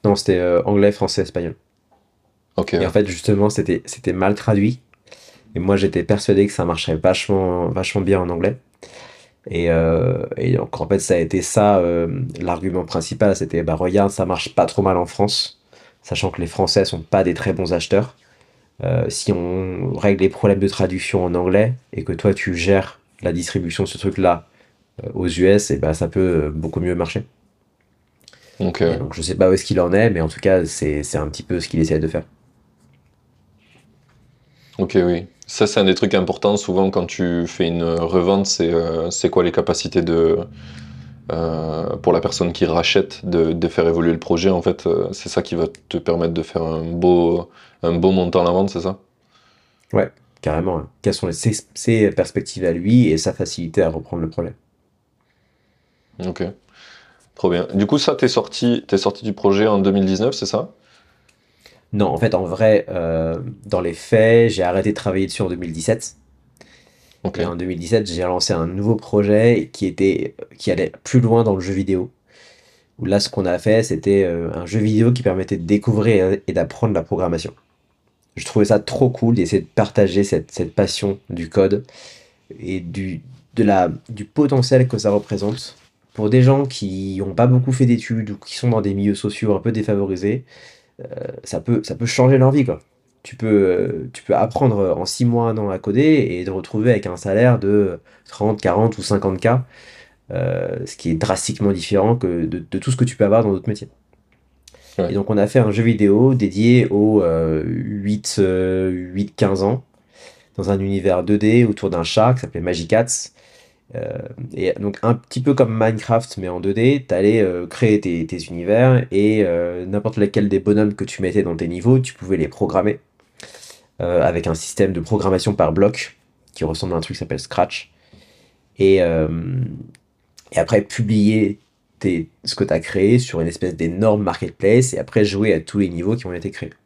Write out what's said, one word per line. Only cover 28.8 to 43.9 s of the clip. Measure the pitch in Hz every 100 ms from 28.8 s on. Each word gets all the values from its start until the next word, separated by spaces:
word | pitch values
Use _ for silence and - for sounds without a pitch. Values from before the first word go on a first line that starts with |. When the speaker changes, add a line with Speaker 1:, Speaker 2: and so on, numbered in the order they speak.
Speaker 1:
Et | 82 82
donc, | 73 -
je |
sais | 80 85
pas | 92
où |
est-ce | 95 -
qu'il | 90
en | 87
est, | 95 117
mais | 87
en | 80
tout | -
cas, | 95 92 80
c'est, | - 76 76
c'est | 73 76
un | 76
petit | 76
peu | - 90
ce | 82
qu'il | 82
essaie | 80 78
de | 80
faire. | 80 - _ _ _ _ _ _ _ _ _ _ _ _ _ _ _ _ _ _ _ _ _ _ _ _ -
Speaker 2:
Ok, | 98 98
oui. | 87 87 92 _ -
Ça, | - 107
c'est | -
un |
des | 98 92
trucs | 101
importants. | 98 90 - 101 101
Souvent, | - 92 95
quand | 95 87
tu | - 87 87 85
fais | - 85
une | 85
revente, | 82 85 82 90 87 98 98
c'est, | - 82
euh, | 85 82 82 85
c'est | - 90
quoi | -
les | 87
capacités | - 82 85 - 92
de, | 85 82 82 80 - - - - - - - - -
euh, | 80 82 80 80 78 - -
pour | 92
la | 82
personne | - - 87
qui | 85 85
rachète | 82 85 98 95 - 87
de, | 87 82
de | 85 82
faire | -
évoluer | 82